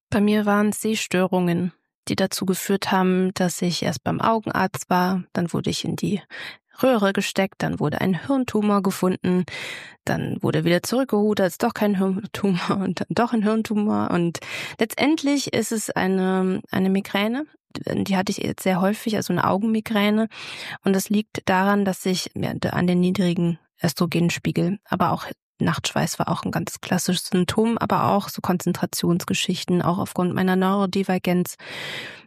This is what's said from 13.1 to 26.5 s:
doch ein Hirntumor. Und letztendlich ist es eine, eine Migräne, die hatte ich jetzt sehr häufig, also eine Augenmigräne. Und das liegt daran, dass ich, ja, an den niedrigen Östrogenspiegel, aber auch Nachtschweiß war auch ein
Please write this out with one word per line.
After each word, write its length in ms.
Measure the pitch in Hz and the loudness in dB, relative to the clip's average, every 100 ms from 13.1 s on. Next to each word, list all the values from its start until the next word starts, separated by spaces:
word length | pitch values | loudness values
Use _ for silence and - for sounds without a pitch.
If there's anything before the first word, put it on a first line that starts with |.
doch 240 | 175 233 | 0 2
ein 80 | 226 | 2
Hirntumor. 680 | 208 220 214 208 208 208 - | 2 0 0 0 0 0 0
Und 300 | 175 170 - - - - - | 0 0 -2 -10 -10 -10 -2
letztendlich 720 | 226 - 277 320 277 285 - | -2 0 2 2 2 0 0
ist 180 | - 220 | -2 0
es 200 | 226 - | -2 -2
eine, 720 | - 185 190 185 190 185 185 - | -2 0 2 2 2 0 -2 -2
eine 180 | 196 190 | 0 2
Migräne, 560 | 196 - 196 214 247 311 _ _ | 2 0 -2 0 -2 -6 _ _
die 420 | - - - 190 190 | -10 -4 -2 0 0
hatte 160 | 196 | 0
ich 60 | - | -2
jetzt 240 | - - | -4 -2
sehr 180 | 190 180 | 0 2
häufig, 360 | 190 214 233 208 | 2 0 -2 -2
also 160 | - | 0
eine 140 | 175 - | 0 2
Augenmigräne. 840 | 185 226 220 214 208 208 214 220 - - - - - | 2 2 -2 0 0 2 2 0 -6 -14 -14 -14 -4
Und 100 | 202 | 0
das 140 | 190 - | 0 2
liegt 340 | 208 214 - - | 0 0 -6 2
daran, 380 | 185 196 202 196 | 2 4 4 2
dass 180 | 185 | 0
ich, 260 | 196 185 - | 0 -2 -4
ja, 180 | - - - - | -6 -4 -2 -2
an 160 | - 180 | 0 2
den 140 | 180 | 4
niedrigen 580 | 180 190 180 170 170 170 _ - | 2 2 2 2 0 -2 _ -4
Östrogenspiegel, 960 | 175 - 170 165 170 - 170 160 170 202 | -4 0 0 2 2 0 -2 0 0 -2
aber 280 | - 185 180 | -4 0 0
auch 140 | 160 - - _ - | 0 -6 -14 _ -2
Nachtschweiß 600 | 170 160 - - 160 - | 0 0 -2 -2 -2 -2
war 100 | - | -2
auch 140 | 170 | -2
ein 80 | - | -2